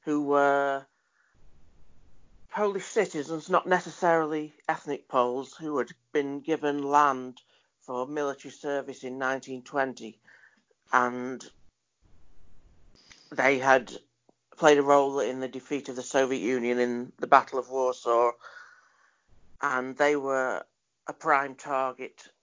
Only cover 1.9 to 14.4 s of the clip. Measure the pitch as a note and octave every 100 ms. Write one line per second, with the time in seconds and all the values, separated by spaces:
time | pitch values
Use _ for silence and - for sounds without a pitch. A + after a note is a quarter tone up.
1.9 | - - - - - - - G#3 G3 F#3
2.9 | - F#3 E3 C#3+ D#3+ D3+ F3+ - F3+ E3+
3.9 | D#3 F3+ E3 D#3 D#3 D3+ _ - D#3+ -
4.9 | C#3+ _ C3+ B2 B2+ C3 - D#3+ D3 A#2+
5.9 | - _ D3+ C#3 C#3 C#3+ D#3 D3 C#3+ C#3
6.9 | D3 D3 C3 B2+ B2 _ _ _ _ -
7.9 | B2+ C3 D3+ D3 C#3 C#3 C3 D3+ C#3+ C#3
8.9 | C3 C3 B2+ C3 C3+ C3 C3 B2 D3 C3+
9.9 | B2 A2+ - _ - _ _ _ _ _
10.9 | B2+ B2 B2 B2+ B2+ - _ - _ _
11.9 | _ _ - - - - - - - -
12.9 | - _ - - D3 C3 C#3 C3 C3 A2+
13.9 | - _ _ _ _